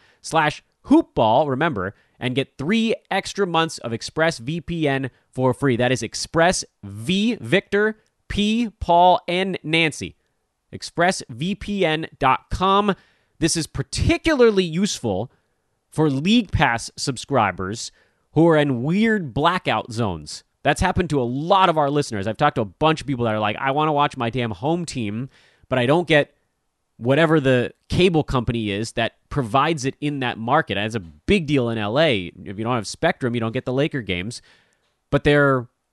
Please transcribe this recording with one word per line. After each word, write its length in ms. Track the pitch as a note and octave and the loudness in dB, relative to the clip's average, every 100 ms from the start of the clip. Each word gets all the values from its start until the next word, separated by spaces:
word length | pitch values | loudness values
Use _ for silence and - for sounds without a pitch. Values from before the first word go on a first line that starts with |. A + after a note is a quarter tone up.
| _ _ | _ _
slash 420 | - D#3+ D3+ - - _ | -4 0 0 -2 -10 _
hoopball, 640 | - D#4 - - A2 B2 D3 | 4 4 4 2 4 4 2
remember, 460 | C3 E3 G#2 F#2 - _ - | 0 -2 -2 -6 -8 _ -8
and 160 | B2 | -4
get 220 | B2+ C3 - | -4 -4 -6
three 380 | C#3+ A3+ A3+ F3+ - | -2 0 0 -2 -4
extra 360 | F#3+ - - F#3+ | -6 -4 -4 -2
months 300 | E3 E3 - | 0 0 -4
of 140 | A#2+ | -8
ExpressVPN 1160 | A2+ - D#3 E3 C#3 A#2 E3+ D3+ E3+ D3 C3+ C3 - _ | -8 -6 -2 -2 -2 -6 -8 -6 -2 -2 -2 -4 -12 _
for 220 | C3 C3 | -2 0
free. 240 | A#2+ C#3 A#2 | 2 0 2
That 160 | B2 | 0
is 100 | B2+ | -2
Express 600 | A2+ - - D#3+ E3+ F#3 - _ | -4 -8 -4 2 2 2 -6 _
V, 540 | G2+ G2+ A#2+ F#3+ A3 A3 | -16 -8 -4 0 0 -2
Victor, 580 | A2+ F#3 - G3+ G#3+ G#3+ _ _ - | 0 -2 0 0 0 -4 _ _ -8
P, 420 | G3+ G#3 A3+ A3+ - | -2 0 0 -2 -4
Paul, 400 | - E3+ F3+ F3 - | 2 6 6 4 0
and 300 | F3 F#3+ F3 | -2 -2 -4
Nancy. 540 | D3+ E3 D#3+ - F2 - _ _ _ _ _ | -2 0 0 -2 -10 -12 _ _ _ _ _
express 500 | G2 - - F3 F#3 - | -16 -8 0 0 0 -6
V 260 | A#2 F3 | -8 -6
P 300 | G3+ - G3+ | -6 -6 -2
N 220 | E3 D#3 - - | 0 -2 -6 0
dot 280 | C3 C3 _ | 2 2 _
com. 440 | - F#3+ G3 G#3 F3+ _ _ _ - | -2 2 2 2 -2 _ _ _ -4
This 180 | D#3 E3 | -2 -2
is 100 | - | -4
particularly 960 | - - - - E4+ E4 C#4+ A#3 G3 | -8 -8 -2 0 2 2 4 4 4
useful 680 | F3+ E3 G3+ - A2+ F#2 A#2+ _ _ _ _ _ _ | 0 -2 -2 -2 -4 -4 -6 _ _ _ _ _ _
for 200 | - D#3 | -2 0
League 420 | C3+ F3 B3 F#3 | 0 2 2 2
Pass 380 | - C#3 A#2 - - | 0 0 0 -6 -8
subscribers 960 | - A#2+ - C3 G2+ F2 F#2+ A2+ - - _ _ _ | -8 -6 -2 0 0 -2 -6 -8 -12 -16 _ _ _
who 140 | D3 E3+ | 2 4
are 80 | D#3 | 4
in 260 | D3 A#2+ | 2 0
weird 520 | C#3 F#3+ A3+ G#3+ D3 | -2 0 2 0 -2
blackout 580 | A#2+ E3 F3+ C#3+ A2 - | 0 0 0 -2 -2 -4
zones. 520 | G#2+ A2 E2 D2+ - - _ | -4 -2 -4 -10 -16 -20 _
That's 180 | C3+ D3+ | -2 0
happened 300 | F#3 F#3 E3+ | 0 0 -2
to 100 | C#3+ | -2
a 40 | |
lot 440 | A#2+ C3 E3 G3 F#3 | -2 -2 2 4 4
of 100 | D#3 | 4
our 120 | C#3 | 2
listeners. 360 | D3 - G#2+ G#2 | 0 -2 -4 -4
I've 100 | G2+ | 0
talked 200 | D3 - | 0 0
to 60 | |
a 40 | G#2 | -4
bunch 340 | - D#3 D#3 | 0 0 0
of 60 | - | -4
people 180 | B2 | -4
that 100 | A#2 | -2
are 60 | G#2+ | 0
like, 160 | G#2+ A2 | -2 -2
"I 140 | C3+ | -2
wanna 220 | C#3+ D#3 | 0 0
watch 240 | C#3+ C#3+ C3 | 2 0 0
my 140 | A#2 | -4
damn 220 | B2+ A#2+ | -2 -4
home 320 | G#2+ C#3+ F3 | -4 -2 -2
team, 460 | E3 C3+ G#2 A2 C3+ _ _ _ - | -4 -6 -6 -6 -10 _ _ _ -4
but 100 | B2+ | 0
I 80 | A#2+ | 2
don't 200 | E3+ D#3 | 2 4
get 280 | D3+ - _ _ _ _ _ _ - | 2 2 _ _ _ _ _ _ -6
whatever 420 | A#2+ C#3+ D#3+ D#3+ | 0 4 4 4
the 320 | C3+ B2 A2 - - | 4 2 0 -6 -4
cable 340 | - F#3 D#3+ | 2 4 4
company 480 | - C3 A2+ A#2 G#2 | 0 -2 -2 -4 -4
is 220 | G2 A2+ | -4 -4
that 220 | - A2+ - _ | -4 -4 -6 _
provides 560 | C#3+ A2+ C3+ D3+ D#3+ C3 | -6 0 2 2 0 -4
it 100 | - | -4
in 180 | D3 C#3+ | -6 -4
that 160 | B2 - | -4 -4
market." 380 | A2+ D3+ - | 0 0 0
That's 200 | G2 G#2+ | -4 -4
a 60 | A2+ | -6
big 460 | E2 D2 - G3+ D3 | -8 -8 0 0 2
deal 240 | C#3 A#2 | 0 0
in 80 | A2+ | -2
L 200 | G#2 C3 | -2 0
A. 320 | D#3+ G#2 E2+ - | 0 0 -4 -12
If 140 | F#2+ G2 | -14 -8
you 60 | |
don't 100 | A2+ | -4
have 120 | B2 G2 | -4 -4
Spectrum, 480 | - E3 - B2 | -4 -2 -2 -4
you 60 | A#2+ | -2
don't 120 | A2+ | -4
get 120 | B2+ | -4
the 80 | C3 | -4
Laker 300 | B2+ D#3 C#3 | -2 -2 -4
games. 400 | F#2+ F2 G2+ - - _ _ _ _ _ _ | -6 -6 -6 -10 -18 _ _ _ _ _ _
But 160 | C#3+ | 0
there, 420 | D3+ D3 C#3+ C3 A#2+ _ _ | 4 4 4 2 -4 _ _